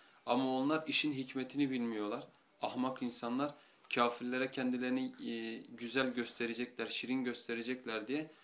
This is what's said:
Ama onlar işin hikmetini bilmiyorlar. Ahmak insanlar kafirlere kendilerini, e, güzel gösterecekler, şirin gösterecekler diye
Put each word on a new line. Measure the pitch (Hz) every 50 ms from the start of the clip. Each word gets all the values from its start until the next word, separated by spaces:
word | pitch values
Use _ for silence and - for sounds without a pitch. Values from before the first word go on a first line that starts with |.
| - - - - -
Ama | 120 123 127 135 131 131
onlar | 131 135 143 156 156 156
işin | 151 139 - - 151 143
hikmetini | 131 131 131 - 135 127 131 - 143 143 131
bilmiyorlar. | 131 127 117 117 113 107 104 104 113 - - - - - _ _ _ -
Ahmak | - 107 - 127 123 131 - -
insanlar | 127 120 117 - - 117 120 131 143 147 143 - - - - - - - -
kafirlere | 127 120 120 120 - 123 123 127 127 131 131
kendilerini, | - 139 131 127 127 123 127 127 127 127 131 127 - - 120 117
e, | 117 113 113 113 113
güzel | 117 - - 120 117 120 117 120 135 131 127 120
gösterecekler, | 120 117 - - - 120 117 117 117 123 - - - 113
şirin | 107 - - - 117 127 131 127
gösterecekler | 123 117 - - - 117 117 117 123 127 123 - 120 113 110 104
diye | 127 135 151 156 160 - -